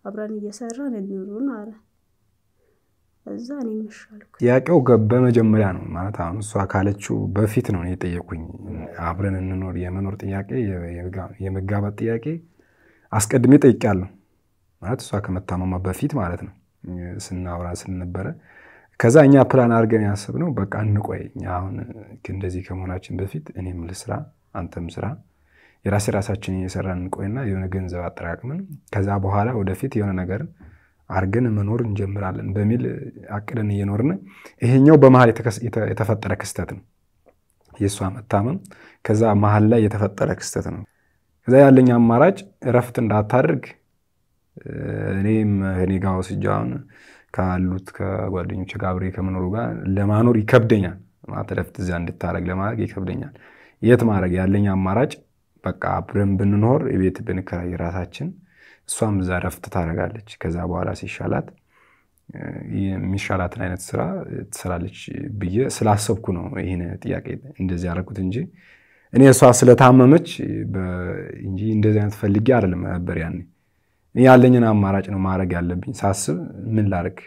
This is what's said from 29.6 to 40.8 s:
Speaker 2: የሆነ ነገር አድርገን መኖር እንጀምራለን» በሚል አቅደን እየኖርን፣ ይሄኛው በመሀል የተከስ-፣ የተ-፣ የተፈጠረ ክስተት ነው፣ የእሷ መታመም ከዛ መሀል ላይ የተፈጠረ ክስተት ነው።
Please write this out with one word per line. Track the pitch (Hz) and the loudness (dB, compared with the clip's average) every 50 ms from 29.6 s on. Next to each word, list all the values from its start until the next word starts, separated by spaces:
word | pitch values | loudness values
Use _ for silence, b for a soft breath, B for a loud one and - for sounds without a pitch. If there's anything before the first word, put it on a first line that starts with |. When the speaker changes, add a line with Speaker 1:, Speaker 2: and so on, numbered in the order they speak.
| 98 95 92 - - 135 - | -4 -4 -4 -6 -8 -6 -4
Speaker 2:
የሆነ | 110 104 98 95 | -4 -4 -2 -4
ነገር | 92 92 90 95 117 156 - - b b b b b b b b b b _ | -4 -4 -6 -6 -8 -8 -12 -14 b b b b b b b b b b _
አድርገን | - 95 95 95 104 120 127 120 | -4 -2 -2 0 0 0 0 0
መኖር | 107 104 101 101 113 117 | -2 -2 -2 -2 -2 -4
እንጀምራለን» | 120 107 101 101 101 95 98 101 101 95 - - 107 104 | -4 -4 -4 -4 -4 -6 -6 -6 -6 -6 -8 -8 -8 -6
በሚል | 98 104 104 107 117 123 123 120 120 - - 117 - - - - | -4 -2 0 0 0 0 -2 -4 -8 -8 -12 -14 -16 -18 -14 -10
አቅደን | 101 104 107 - 139 120 107 104 | -10 -10 -10 -8 -6 -6 -4 -2
እየኖርን፣ | 101 101 101 101 101 107 120 151 185 196 B B B B B B B _ | -2 -2 -2 -2 -2 0 0 -2 -2 -4 B B B B B B B _
ይሄኛው | 120 117 127 131 135 151 160 | 0 4 6 8 8 10 10
በመሀል | 147 135 131 127 127 127 117 | 10 10 10 10 10 8 6
የተከስ-፣ | 110 - 113 120 107 - | 6 2 -2 -4 -4 -4
የተ-፣ | 120 117 - 113 107 | -8 -4 -4 -2 -2
የተፈጠረ | 104 104 - 110 104 110 107 - 95 92 | -2 -2 -2 0 -2 -2 -2 -2 -6 -6
ክስተት | - - - - - 87 - | -6 -6 -10 -8 -8 -8 -8
ነው፣ | - 98 _ _ _ _ _ _ _ _ _ _ _ _ _ _ _ _ _ _ | -10 -16 _ _ _ _ _ _ _ _ _ _ _ _ _ _ _ _ _ _
የእሷ | - - 104 98 - - 101 92 | -6 -4 -2 -2 -2 -4 -6 -8
መታመም | 98 - - _ - 101 104 123 165 196 - B B B B B B B _ | -8 -10 -4 _ 0 0 2 0 -4 -6 -10 B B B B B B B _
ከዛ | - 107 107 113 113 104 | -2 2 2 4 4 4
መሀል | 101 107 104 104 107 107 | 4 4 6 6 6 6
ላይ | 107 120 117 | 6 6 4
የተፈጠረ | 107 101 - 101 104 98 - - - - - | 4 2 2 0 -2 -2 0 -2 -2 -2 -2
ክስተት | - - - - - 95 85 | -6 -8 -8 -8 -6 -6 -6
ነው። | - - | -10 -10